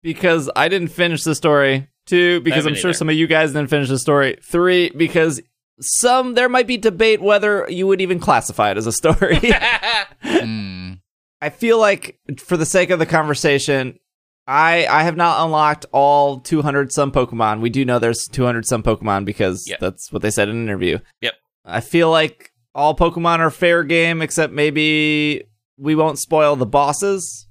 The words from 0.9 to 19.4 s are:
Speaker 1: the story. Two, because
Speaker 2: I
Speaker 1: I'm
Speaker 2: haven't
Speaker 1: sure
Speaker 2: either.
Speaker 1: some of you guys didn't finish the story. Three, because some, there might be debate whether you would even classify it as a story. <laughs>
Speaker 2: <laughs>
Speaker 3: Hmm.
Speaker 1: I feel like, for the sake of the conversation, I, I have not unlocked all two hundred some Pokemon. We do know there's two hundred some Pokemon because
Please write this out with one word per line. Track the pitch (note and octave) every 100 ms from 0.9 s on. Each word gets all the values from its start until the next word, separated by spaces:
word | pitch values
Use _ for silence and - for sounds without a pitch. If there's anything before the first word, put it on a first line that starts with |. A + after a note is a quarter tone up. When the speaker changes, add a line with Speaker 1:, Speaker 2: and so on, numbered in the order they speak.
| E3+ F3 E3
Speaker 1:
the | E3
story. | D3+ E3 D3 C#3 C3+ C#3 _ -
Two, | F3+ F3 F3
because | D#3+ C#3
Speaker 2:
I |
Speaker 1:
I'm | D3+
Speaker 2:
haven't | D3
Speaker 1:
sure | -
Speaker 2:
either. | -
Speaker 1:
some | D#3
of | D#3
you | E3
guys | D#3+ D#3
didn't | D3 C#3
finish | D3+ C3
the | C3
story. | - C#3+ C3+ -
Three, | - E3+ F3+ F3+ F3
because | C#3 D#3+ E3+ D#3+ C#3 - _ _ _
some, | - - B3 B3+ B3+
there | A#3+ B3
might | B3+ B3
be | B3
debate | A3 F3+ A3 G#3+
whether | G3+ G#3 G#3 G3+ -
you | F3 F#3+
would | F#3+
even | F#3 F3+
classify | - B2+ - A2+ G#2
it | G2
as | A2
a |
story. | - D#3+ - G3 E3
<laughs> | A#3+ -
Speaker 2:
<laughs> | A3+ A3+ G#3+ A3+ G3 _
Speaker 3:
Hmm. | D4+ F4 A2+ - G3 F#2 F2+ F#2 _ _ _ _
Speaker 1:
I | D3
feel | - A#3 A3+
like, | G#3 G3 - - - C3+
for | - F3
the | D#3
sake | F#3+ E3
of | F3+
the | D#3+
conversation, | E3 D3+ C#3 D#3 C#3 - C#3 B2+ B2+ _ _ _ _ -
I, | C#3 E3 E3+ D#3
I | D3
have | E3 D#3+
not | E3+ C#3+
unlocked | E3 D#3 D3+ D3+ -
all | C3+ C#3+ C#3+ C#3+ C3+
two | - D#3+
hundred | D3 C#3+ C#3
some | - C#3
Pokemon. | C#3 B2 A#2 A2 G#2+
We | A#2
do | C3
know | B2+ B2
there's | A#2 A2+ -
two | -
hundred | B2 A#2 G#2+
some | A#2+
Pokemon | A#2 G#2+ A2 G2
because | G2+ -